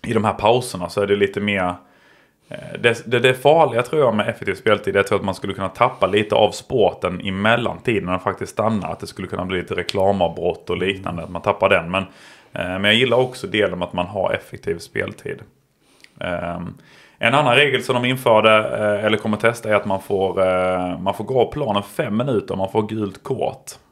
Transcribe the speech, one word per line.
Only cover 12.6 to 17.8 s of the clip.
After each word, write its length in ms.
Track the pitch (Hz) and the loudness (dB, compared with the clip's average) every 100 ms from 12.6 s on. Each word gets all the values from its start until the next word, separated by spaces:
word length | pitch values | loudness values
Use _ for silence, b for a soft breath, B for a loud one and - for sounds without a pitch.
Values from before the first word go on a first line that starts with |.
| 90 92 | -6 -2
men 40 | |
jag 100 | 101 110 | 2 4
gillar 220 | 123 117 | 4 2
också 300 | 127 - 98 | 0 -4 -6
delen 320 | 107 101 90 | 0 0 -2
med 80 | 90 | -6
att 60 | |
man 120 | 90 90 | -4 -6
har 260 | 101 90 | -4 -2
effektiv 440 | - - - - 85 | -4 -6 -10 -6 -6
speltid. 640 | - - - - - - - _ _ _ b b b _ | -6 -6 -6 -8 -12 -12 -14 _ _ _ b b b _
Ehm, 540 | 90 87 87 87 87 95 b b b b | -6 -6 -6 -8 -10 -14 b b b b
en 100 | 117 | 0
annan 220 | 135 139 120 | 2 4 4
regel 280 | 147 123 | 4 0